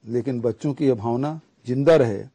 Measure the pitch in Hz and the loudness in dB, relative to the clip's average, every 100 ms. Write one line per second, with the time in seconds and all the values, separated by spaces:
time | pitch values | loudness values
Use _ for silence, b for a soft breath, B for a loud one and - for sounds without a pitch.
0 | 107 120 117 123 117 110 151 135 143 120 | -4 -4 -4 -2 -4 -2 -6 0 0 0
1 | 113 123 143 156 _ _ 117 127 143 160 | -2 -2 -4 -8 _ _ -6 0 4 6
2 | 117 101 117 | 4 0 -10